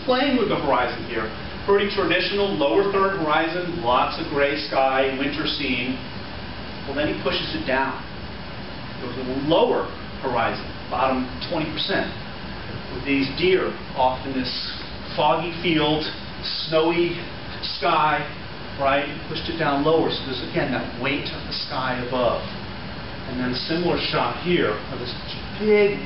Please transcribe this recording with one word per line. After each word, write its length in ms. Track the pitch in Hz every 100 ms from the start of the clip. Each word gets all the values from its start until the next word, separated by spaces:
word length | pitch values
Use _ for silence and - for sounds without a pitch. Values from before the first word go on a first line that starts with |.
playing 380 | - 254 277 247
with 80 | 202
the 80 | 151
horizon 480 | 147 123 120 - 107
here. 220 | 113 110 - - - -
Pretty 240 | 202 202
traditional, 580 | - 165 175 - 202 202 151
lower 340 | 143 196 202
third 300 | 196 190 196
horizon, 640 | 156 160 165 180 170 -
lots 340 | - - - -
of 80 | 156
gray 240 | 143 143 -
sky, 580 | - 135 135 135 135 135
winter 260 | 143 156 156
scene. 480 | - 135 123 127 - - - - - - - - -
Well, 140 | - 139
then 160 | 156
he 100 | 170
pushes 300 | 190 170 151
it 140 | 156 131
down. 320 | 131 131 - - - - - - - - - - -
Goes 100 | 127
to 80 | 127
the 160 | 127 135 147
lower 400 | 175 233 185 - - - -
horizon, 400 | 135 123 110 104 - - -
bottom 380 | 131 135 131 120 - -
twenty 180 | 165 151
percent, 400 | - - 175 - - - - - - - - -
with 140 | -
these 240 | 139 139 135 151
deer 320 | 180 185 - - -
off 320 | - 127 131 135
in 60 |
this 180 | 131 127 - - - - - -
foggy 380 | - 151 165 170 -
field, 400 | 180 156 151 156 - - - - - - 156
snowy 480 | 160 165 175 175 170 - - - -
sky, 640 | - - 139 160 151 151 156 - - - - -
right? 280 | 135 143 147 - -
Pushed 220 | 156 -
it 80 | 165
down 260 | 147 139
lower, 260 | 156 160 139
so 80 | - 135
there's, 160 | 127 -
again, 240 | 165 143
that 140 | 113 95 113
weight 260 | 135 147 -
of 80 | - -
the 60 | - -
sky 320 | 135 131 123 123
above. 340 | 127 120 - - - - - - - - - -
And 80 | 123
then 140 | 127
a 80 | 123 -
similar 300 | 165 175 143
shot 420 | - 156 120 -
here 320 | 170 170 117
of 260 | 104 - 120
this 140 | 120 - - - - 196
big 400 | 214 208 202 -